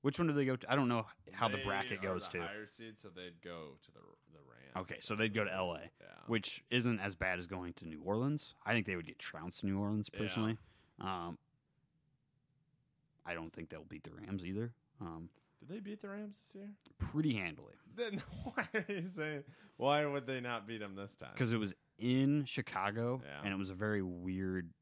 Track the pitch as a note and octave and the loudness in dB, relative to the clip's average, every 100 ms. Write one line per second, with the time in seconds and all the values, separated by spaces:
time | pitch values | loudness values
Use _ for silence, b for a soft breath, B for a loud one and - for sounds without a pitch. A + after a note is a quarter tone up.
0 | C#3 C#3+ E3 C#3+ C3 B2+ - C3+ B2 A#2 | 2 4 4 6 4 2 4 4 6 4
1 | G#2+ - - - A#2 G2+ G2+ G2 G2 G2 | 0 -10 -14 2 2 4 2 2 2 0
2 | F#2+ F2+ - F2+ E2+ G#2 G#2+ - A2+ G#2+ | 0 0 -2 -2 -4 -6 -10 -12 -14 -14
3 | G2+ F2+ F2+ E2+ F2 E2+ D2+ C2+ - - | -14 -12 -12 -10 -10 -8 -10 -14 -20 -20
4 | G1+ G1+ _ D#2 C2+ A#1 C2+ C2+ F2 - | -20 -20 _ -20 -20 -20 -10 -8 -6 -6
5 | - G#2+ A2 G#2+ G2+ F#2+ F2+ D#2+ F2 _ | -2 2 4 4 2 2 0 -2 -8 _
6 | F2+ E2+ E2+ A2+ - - _ B2 A#2+ A2+ | -20 -16 0 2 2 -6 _ 4 4 2
7 | G2+ F#2 F#2+ F2+ E2+ F#2 F2 D#2+ E2 D#2 | 0 0 0 0 -2 -4 -6 -8 -10 -6
8 | F2+ G#2+ C3+ D3+ - - - A#2 G2 F2+ | 0 2 2 0 -4 -8 2 2 2 -2
9 | D#2+ D#2+ - D#2 F2 - G2 G2 G2+ G#2+ | -4 -8 -8 -6 -8 -2 0 2 2 2
10 | G2+ G2+ G#2+ F#2 A2 A2 b b b - | 0 -4 -2 2 0 -2 b b b -6
11 | F#2+ F#2 F2 - _ _ _ _ _ _ | -4 -2 -4 -8 _ _ _ _ _ _
12 | _ _ _ _ _ _ _ _ _ _ | _ _ _ _ _ _ _ _ _ _
13 | _ _ - F2 E2 E2 E2 D#2 D2 D#2 | _ _ -6 -4 -4 -8 -10 -10 -10 -12
14 | D#2+ E2+ G#2 G2 F2 G2 A#2+ A#2+ _ _ | -12 -12 -6 -4 -2 -2 -4 -8 _ _
15 | F#2 E2 E2+ _ _ _ C3 G3+ G3+ G#3 | -10 -8 -12 _ _ _ -14 -12 -10 -12
16 | G3+ G3+ G#3+ G3+ - G3 G3+ G3+ - - | -10 -10 -10 -14 -18 -14 -14 -16 -20 -4
17 | - D3+ D#3 A2 F2 D2 C2 G1+ - G3 | 0 4 4 4 0 -6 -14 -20 -14 -4
18 | A#3 G3+ - - B3+ - - A3 F#3+ G3 | -2 -2 -6 -8 -4 -2 0 -2 0 -4
19 | F3+ F3+ D#3 D3 - B B - B2+ D3 | -4 -2 -2 -2 -8 B B 2 4 6
20 | D3 C#3+ B2 C3 B2 A#2 G#2 A2+ G2+ G2 | 4 0 0 -2 0 -4 -4 -6 -6 -6
21 | G2 - - - A#2+ A2+ G#2 - _ - | -10 -10 -12 0 2 4 2 -2 _ -2
22 | A#2+ C3 C#3 D3 C3+ - - F#2+ G2 G#2+ | 4 6 6 6 2 -2 -2 0 0 2
23 | A#2+ B2+ C#2+ C#2+ G2+ G2 F#2+ F#2 G#2+ G#2 | 0 -2 -6 -6 -2 -2 -2 0 2 2
24 | F#2 F2 F#2 F#2 F#2+ F#2 E2+ - | 0 -2 -2 0 2 0 -2 -12